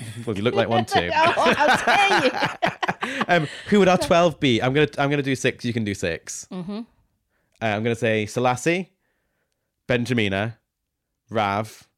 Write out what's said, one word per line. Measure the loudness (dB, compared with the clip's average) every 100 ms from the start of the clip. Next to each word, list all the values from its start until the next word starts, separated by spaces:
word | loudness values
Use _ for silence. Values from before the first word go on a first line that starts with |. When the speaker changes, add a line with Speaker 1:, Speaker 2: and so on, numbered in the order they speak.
| -14
Speaker 1:
<laughs> | -10 -6
Speaker 2:
Well, | -2
you |
look | 0
like | 0 2
one | 0 0
too. | 0 0
Speaker 1:
<laughs> |
Oh, | 2 2 2
I'll | 2 2 2 2
tell | 2 2 4 2
you. | 0
Speaker 2:
<laughs> | 0 -4 -2 -4 -4 -6 -6 -6 -4 0
Um, | 0 0 -8 0
who | 4
would | 6
our | 4
twelve | 4 4 2 2
be? | 2 2
I'm | 2
gonna, | 2 0 0
I'm | 0
gonna | 0
do | -2
six. | -2 -2 -2
You | -4
can | -2
do | -2
six. | -2 -4 -6 -8 -14 -12
Speaker 1:
Mm-hmm. | -12 -10 -10
Speaker 2:
Uh, | -12 _ _ _ _ _ _ -6
I'm | -4 -2
gonna | -2
say | -2 0 0 -2
Selassie, | -2 0 0 0 -2 -4 _ _ _ _ _ _ _ _ _ -2
Benjamina, | -2 0 0 0 0 -4 -8 _ _ _ _ _ _ -6
Rav, | -2 0 0 -4 -10 _